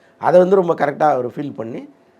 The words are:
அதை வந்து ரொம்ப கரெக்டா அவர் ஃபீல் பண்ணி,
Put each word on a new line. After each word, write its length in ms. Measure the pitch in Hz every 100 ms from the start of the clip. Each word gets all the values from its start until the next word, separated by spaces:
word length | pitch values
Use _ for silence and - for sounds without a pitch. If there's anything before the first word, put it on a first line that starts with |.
| _ _
அதை 220 | 113 175
வந்து 160 | 180 196
ரொம்ப 180 | 170
கரெக்டா 280 | 160 139 139
அவர் 260 | 151 131 123
ஃபீல் 260 | - 143
பண்ணி, 340 | 117 113 160 285 _ _ _